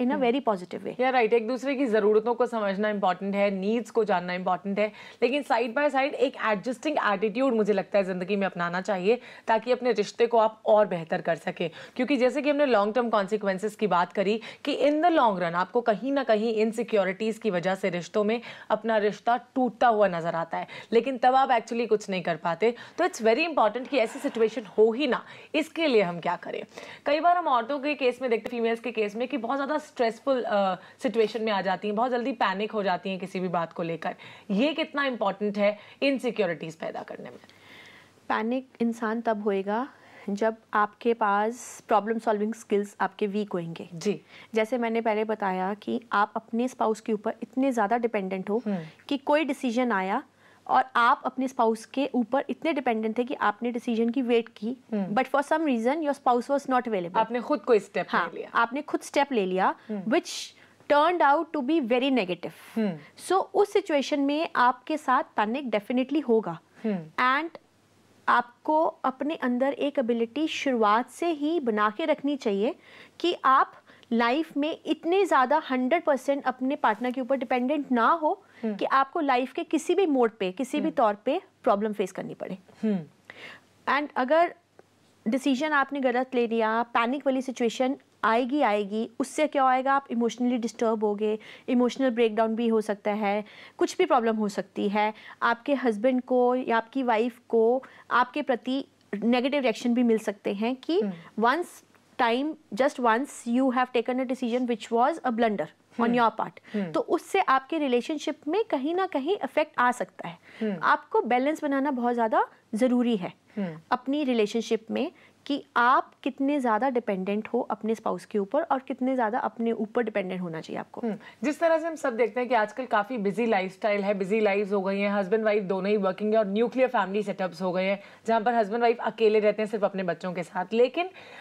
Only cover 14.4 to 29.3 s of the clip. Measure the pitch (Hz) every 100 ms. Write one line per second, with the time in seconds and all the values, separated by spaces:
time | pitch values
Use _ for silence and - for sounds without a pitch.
14.4 | - - - 262 285 302 349 320 240 185
15.4 | 170 175 185 247 233 196 254 277 240 214
16.4 | 226 220 226 220 240 214 185 190 220 214
17.4 | 220 180 180 190 196 175 160 214 208 233
18.4 | - - - 214 226 220 208 185 - 247
19.4 | 247 262 247 - 247 214 202 170 165 165
20.4 | 165 180 - - - 226 233 254 254 262
21.4 | 262 240 - 233 233 214 208 185 175 160
22.4 | 175 165 226 240 - - 359 359 220 233
23.4 | 330 294 220 240 254 269 220 262 277 226
24.4 | 220 254 196 - 220 226 294 196 - -
25.4 | - 294 311 311 320 226 175 170 175 175
26.4 | - - - - - - - 302 339 349
27.4 | 320 247 226 285 285 285 254 247 254 220
28.4 | 214 240 226 233 247 220 208 208 247